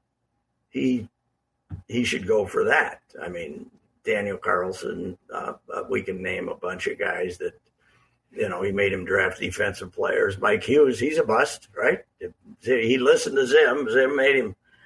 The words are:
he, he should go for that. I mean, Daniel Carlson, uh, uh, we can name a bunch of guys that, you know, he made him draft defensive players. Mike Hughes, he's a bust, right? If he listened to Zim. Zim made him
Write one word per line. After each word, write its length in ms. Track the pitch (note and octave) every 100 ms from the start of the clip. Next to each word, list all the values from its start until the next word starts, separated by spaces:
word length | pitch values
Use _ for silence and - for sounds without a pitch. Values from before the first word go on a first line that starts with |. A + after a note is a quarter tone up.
| _ _ _ _ _ _ _
he, 380 | C3+ C3+ B2 G#2 _ _ _ _ _ - - -
he 160 | A#2+
should 220 | A#2 - F#2+
go 200 | G#2+ F#2+
for 180 | -
that. 360 | G2+ D3 - - _ -
I 80 | E2+
mean, 420 | F2 D#2 - - _ _ _
Daniel 340 | - G#2+ G2+ F#2+
Carlson, 800 | - F3 F#2 F#2+ - - - - -
uh, 220 | - - - -
uh, 100 | - -
we 140 | -
can 200 | F#2+ F#2
name 260 | F#2 F#2 F2+
a 60 |
bunch 320 | F2 F2+ F#2 -
of 120 | -
guys 400 | F#2+ F2 F2+ F2
that, 200 | F2+ - _ _ _ _ _ _ _
you 180 | - G#2+
know, 140 | F2+
he 80 | G2
made 220 | G2+ G2+
him 120 | F#2
draft 360 | F2 F#2+ F#2 -
defensive 520 | G2+ F#2 G2+ G2 F#2
players. 460 | - G2 G2 G#2 G2
Mike 240 | G#2 G#2
Hughes, 380 | - C#3+ C#3 A2+
he's 180 | C#3 D#3
a 60 |
bust, 440 | A2 A2+ D3 - -
right? 300 | - A#2+ F3+ - -
If 120 | F2 - - -
he 380 | - B2+ A2+ C3
listened 380 | C3 D#3+ D3+ C#3
to 100 | B2
Zim. 420 | D3+ C#3+ C#3 B2
Zim 240 | B2 C3
made 220 | C#3+ C3+ C3+
him 180 | A2 - _ _